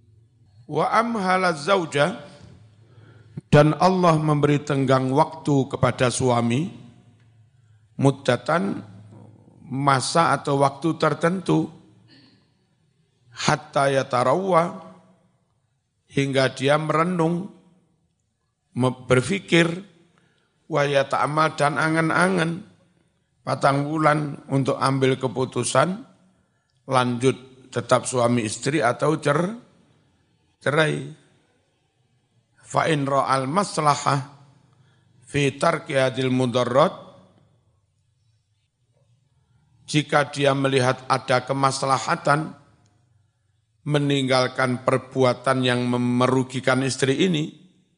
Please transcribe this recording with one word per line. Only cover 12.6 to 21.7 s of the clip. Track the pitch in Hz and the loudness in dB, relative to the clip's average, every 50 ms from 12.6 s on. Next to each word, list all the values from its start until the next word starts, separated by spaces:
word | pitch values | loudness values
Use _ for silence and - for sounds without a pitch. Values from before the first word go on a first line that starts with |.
| _ _ _ _ _ _ _ _ _ _ _ _ _ _ - | _ _ _ _ _ _ _ _ _ _ _ _ _ _ -14
hatta | - - - 147 143 - - - 151 139 139 | -6 -2 -2 -2 -2 -4 -6 -2 0 0 2
yatarawwa, | 139 135 131 131 - 127 127 131 135 175 190 196 180 165 170 175 - - - - - - _ _ _ _ _ _ _ _ _ _ _ _ _ _ _ _ _ _ _ _ _ | 0 0 -2 0 -2 0 2 2 0 0 0 2 2 2 2 0 -4 -12 -16 -20 -20 -20 _ _ _ _ _ _ _ _ _ _ _ _ _ _ _ _ _ _ _ _ _
hingga | _ - 143 139 139 135 135 131 127 131 | _ -4 -2 -2 0 0 2 0 0 0
dia | - 131 135 143 151 | -2 0 0 0 0
merenung, | 156 151 151 151 165 175 185 175 160 160 175 175 190 208 - - _ _ _ _ _ _ _ _ _ _ _ _ _ _ _ _ _ _ _ _ _ _ _ | 0 -2 0 0 0 0 0 0 0 0 0 -2 -6 -10 -14 -20 _ _ _ _ _ _ _ _ _ _ _ _ _ _ _ _ _ _ _ _ _ _ _
me-, | 123 123 127 123 - - | -2 -2 -2 -2 -4 -2
berpikir, | - 127 127 123 - 196 202 - - - 165 170 165 170 180 196 - _ _ _ _ _ _ _ _ _ _ _ _ _ _ _ | 2 2 2 2 0 -4 -6 -2 0 2 2 2 2 0 -8 -12 -16 _ _ _ _ _ _ _ _ _ _ _ _ _ _ _
wa | _ 165 147 143 | _ -2 -2 0
yata'amal, | 143 143 139 135 - - 95 107 139 147 156 156 156 156 | 2 2 0 0 0 0 -2 -2 -2 0 0 0 0 0
dan | - 147 143 | 0 -2 0